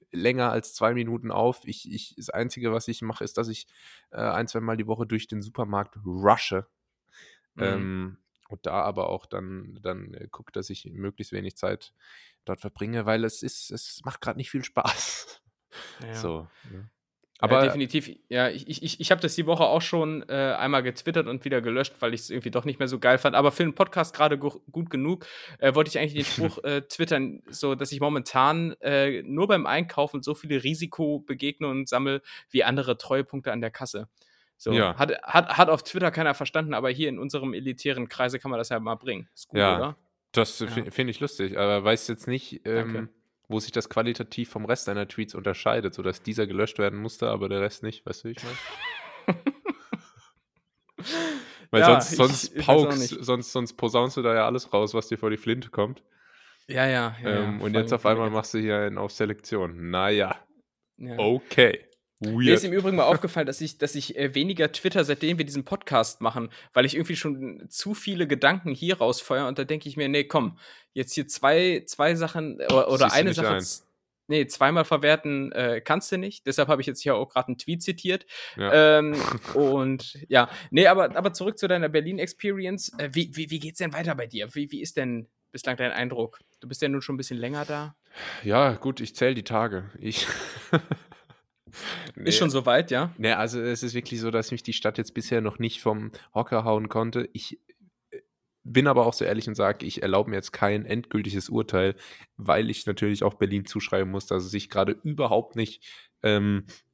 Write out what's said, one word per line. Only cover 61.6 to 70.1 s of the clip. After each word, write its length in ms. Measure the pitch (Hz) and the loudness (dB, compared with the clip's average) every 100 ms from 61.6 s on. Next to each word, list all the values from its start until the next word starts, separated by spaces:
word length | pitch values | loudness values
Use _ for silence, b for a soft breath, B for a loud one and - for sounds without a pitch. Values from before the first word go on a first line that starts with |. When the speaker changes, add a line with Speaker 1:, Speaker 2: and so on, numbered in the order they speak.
| 123 92 - _ _ _ | 6 6 -6 _ _ _
Speaker 2:
Mir 360 | 110 113 127 | -4 2 6
ist 80 | 214 | 6
Speaker 1:
Weird. 100 | 196 | 6
Speaker 2:
im 60 | 185 | 0
Übrigen 180 | 190 185 | 2 4
mal 80 | |
Speaker 1:
<laughs> 80 | 135 | 6
Speaker 2:
aufgefallen, 340 | 175 165 170 139 | 6 2 -2 -2
dass 140 | 139 | -4
ich, 160 | 156 - | -8 -2
dass 160 | - | -2
ich, 220 | 143 - - | -2 -6 -2
äh, 180 | 139 | -2
weniger 380 | 135 170 175 151 | 0 0 2 0
Twitter, 320 | - 190 190 | 0 0 2
seitdem 320 | 147 139 156 170 | 2 0 0 0
wir 60 | |
diesen 200 | 147 139 | -2 -4
Podcast 580 | 135 196 - 135 113 - | -6 -8 2 2 2 0
machen, 260 | 113 123 113 B B | -2 -2 -6 B B
weil 140 | 123 131 | 2 2
ich 80 | |
irgendwie 220 | 139 170 160 | 2 -2 -4
schon 500 | 156 135 131 80 - | -4 -4 -8 -10 -8
zu 240 | - 196 | -6 -4
viele 320 | 208 - 185 160 | -6 -6 -2 0
Gedanken 460 | 135 139 185 170 | 4 4 4 -2
hier 240 | 127 170 185 | -4 -2 2
rausfeuere 480 | 117 123 - 131 135 | 2 0 -2 -2 -2
und 100 | 135 | -4
da 60 | |
denke 240 | 135 156 151 | -4 -4 -6
ich 80 | 139 | -4
mir, 100 | |
„Nee, 160 | 139 | 0